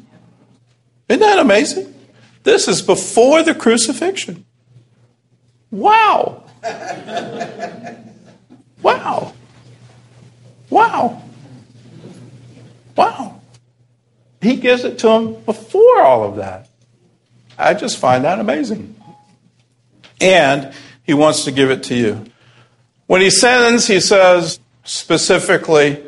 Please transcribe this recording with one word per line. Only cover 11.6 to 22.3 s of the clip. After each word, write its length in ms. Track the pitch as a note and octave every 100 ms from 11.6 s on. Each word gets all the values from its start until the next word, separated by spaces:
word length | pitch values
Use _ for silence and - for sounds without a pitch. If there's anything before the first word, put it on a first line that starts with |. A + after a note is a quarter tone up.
| _ - - - F3 - - - - - - _ _ -
Wow. 460 | - - G#3+ - _ _ _ _ _ _ _ _ _ -
He 140 | G3+ B3+
gives 300 | B3+ B3 B3+
it 140 | -
to 100 | A3
him 240 | A3+ A3+ -
before 580 | - G#3+ - F#4+ A#4 A4+
all 220 | C#3+ A#2+
of 140 | G#2 G2+
that. 320 | F#2+ F#2 - _ _ _ _ _ _ _ _ -
I 160 | D3
just 240 | F#3 B3+ -
find 260 | B2+ B2+
that 160 | D3+ G3
amazing. 560 | G#3+ D4+ B3+ G#3+ - - - - _ _ _ _ _ _ _ _ _ -
And 500 | F#3 F#3 C#3 C#3 C3+ - - _
he 100 | -
wants 300 | C#3+ D3+ -
to 80 | D3
give 200 | C3+ C3
it 120 | C3
to 120 | - B2
you. 280 | A2 G#2+ -